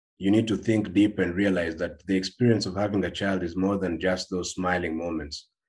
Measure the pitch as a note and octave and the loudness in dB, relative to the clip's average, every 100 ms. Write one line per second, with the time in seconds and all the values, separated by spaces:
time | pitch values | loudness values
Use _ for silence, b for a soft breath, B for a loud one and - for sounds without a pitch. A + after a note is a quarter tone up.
0 | _ - F#2+ A2 A2 F#2+ - A2 F2+ F#2+ | _ -2 2 4 2 0 2 0 2 4
1 | G#2 G2 F2 F2 G2+ F2+ E2 D#2+ F2 - | 4 2 -2 2 2 2 -2 -4 -6 -6
2 | - F#2+ F#2 - A#2+ G#2+ G2+ F#2 G#2 G2 | -2 -2 -2 2 4 4 0 -2 0 0
3 | F2 - G2 F#2 E2+ F2 F#2+ G2 F#2 E2 | -2 -2 -2 -2 -2 0 0 0 -2 -2
4 | F#2 F#2 - F#2 E2+ - F2+ F2+ E2+ D#2+ | 0 0 -2 -4 -4 -4 -2 0 -2 -4
5 | E2+ D#2+ C#2+ - - _ | -4 -6 -8 -12 -16 _